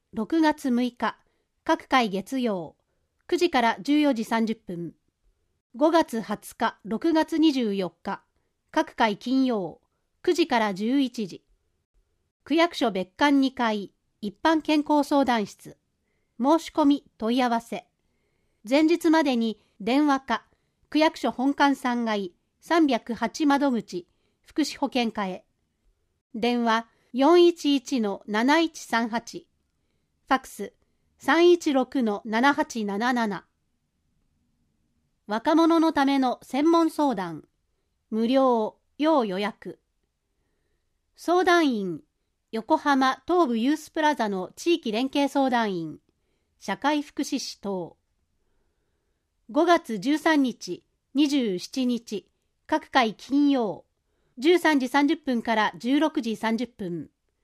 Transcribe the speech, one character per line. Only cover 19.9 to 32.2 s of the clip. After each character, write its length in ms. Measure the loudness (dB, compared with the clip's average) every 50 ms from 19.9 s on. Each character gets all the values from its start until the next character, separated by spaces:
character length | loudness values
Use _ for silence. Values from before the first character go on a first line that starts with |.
| 0 2 2 2
話 140 | 0 0
か、 240 | -2 -4 -6 -6 -6 _ _ _ _ _ _ _ _ -4
区 80 | 0 2
役 200 | 2 2 0 0
所 140 | -4 -4
本 220 | -4 -2 -2 -2 0
館 220 | 2 2 2 2
三 280 | 0 -2 -4 -4 -4 -4
階、 300 | -4 -4 -4 -6 -8 _ _ _ _ _ _
三 280 | _ -2 2 2 2 2
百 260 | 0 -2 -4 -6 -8
八 320 | -4 -6 -6 -4 -2 0
窓 260 | 0 2 2 2 0
口、 360 | 0 -2 -4 -6 -10 -12 -12 _ _ _ _ _ _ _
福 220 | _ _ -4 -4 -4
祉 140 | -4 -4 -6
保 120 | -6 -4
健 220 | -2 -2 -2 -2
課 160 | -4 -6 -6 -6
へ。 180 | -8 -10 _ _ _ _ _ _ _ _ _ _ _ _ _ _ _ _ _ _ -10
電 280 | -6 -4 -2 -2 0 0
話、 240 | 0 0 -2 -2 _ _ _ _ _ -2
四 340 | 0 4 6 6 6 6 6
一 280 | 4 2 0 0 0
一 260 | 0 -2 -2 -4 -2
の 220 | -2 -2 -4 -6 -8 -4
七 320 | -2 0 2 2 2 2
一 200 | 2 0 -4 -10
三 260 | -12 -6 -4 -4 -4 -2
八。 400 | -6 -8 -8 -8 -16 -18 -18 _ _ _ _ _ _ _ _ _ _ _ _ _ _ _ _ -2
フ 60 | -2
ァ 40 | -2
ッ 20 |
ク 60 | -2 -6
ス、 260 | -16 -14 -14 -14 _ _ _ _ _ _ _ _ _ _
三 340 | -2 0 2 6 6 6
一 220 | 6 4 2 0 0
六 300 | 0 0 -2 -2 -2 -2
の 180 | -2 -2 -4